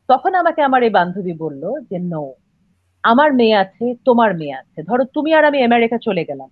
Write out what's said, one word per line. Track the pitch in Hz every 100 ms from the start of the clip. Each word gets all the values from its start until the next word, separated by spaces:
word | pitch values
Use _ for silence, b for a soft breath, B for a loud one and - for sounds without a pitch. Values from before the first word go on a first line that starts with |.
| -
তখন | 254 370 370
আমাকে | 339 320
আমার | 277 262
এই | 233
বান্ধবী | 202 175 185 180
বলল | 160 160 139 170 294 240
যে, | 180
"No, | 180 160 139 127 _ _ _ _ _ _
আমার | 220 240 302
মেয়ে | 254 226 214
আছে, | 196 - 240 240 262
তোমার | 233 226 170
মেয়ে | 147
আছে। | 135 - -
ধরো | 156 247
তুমি | 254 302 294
আর | 311 302
আমি | 285
আমেরিকা | 233 233 226 233
চলে | 226 185 156
গেলাম, | 139 135